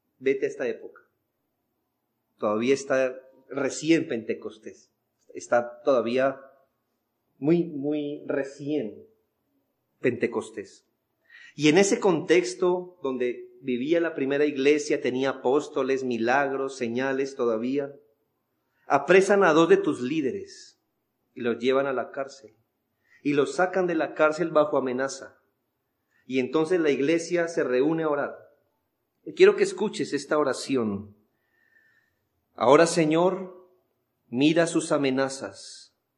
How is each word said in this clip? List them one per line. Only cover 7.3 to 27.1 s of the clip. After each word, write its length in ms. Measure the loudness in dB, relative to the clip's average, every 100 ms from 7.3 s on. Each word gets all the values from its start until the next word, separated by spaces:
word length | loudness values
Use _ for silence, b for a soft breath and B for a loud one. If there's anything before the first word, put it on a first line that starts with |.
| -6
muy, 260 | 0 0
muy 600 | 0 -6 -6 -4 -6 -8 -6
recién 680 | -6 -6 -8 -6 -4 -4 -10 -20 _ _ _ _ _ _ _ _ _
Pentecostés. 840 | -4 -2 -4 -4 -8 -12 -16 -18 _ _ _ _ _ B B 0
Y 140 | 4
en 80 | 6
ese 220 | 4 4
contexto 1000 | 2 2 4 2 2 -2 0 -2 -4 -10
donde 440 | -6 -4 -4 -6 -12 -12
vivía 380 | -6 -4 0 0
la 140 | 0
primera 320 | -2 -2 0 0
iglesia, 560 | 2 4 4 2 -2
tenía 300 | -2 -2 -2
apóstoles, 720 | -2 0 0 0 -4 -2 -2
milagros, 760 | -2 -2 0 2 0 -4 -6 -6
señales 580 | -6 -2 -2 -2 -4 -2
todavía, 560 | -2 -2 -2 -4 -6 -10 _ _ _ _ _ _ _ _ 0
apresan 580 | 0 4 4 6 4
a 100 | 4
dos 140 | 6 6
de 100 | 4
tus 240 | 2 -4
líderes 800 | -4 -4 -4 -6 -10 -18 -20 _ _ _ _ _ _
y 80 | -8
los 160 | -4 -2
llevan 300 | 0 0 0
a 60 |
la 180 | -4 -6
cárcel. 440 | -8 -12 -14 -20 _ _ _ _ _ b b
Y 100 | -2
los 220 | 0 0 0
sacan 320 | 0 0 0
de 80 | 0
la 180 | -2
cárcel 380 | 2 2 2 0
bajo 260 | 2 2 2
amenaza. 640 | -2 -2 -4 -6 -16 -20 _ _ _ _ _ _ _ _ -6
Y 100 | -2
entonces 420 | 0 0 2 2
la 120 | 2
iglesia 560 | 2 2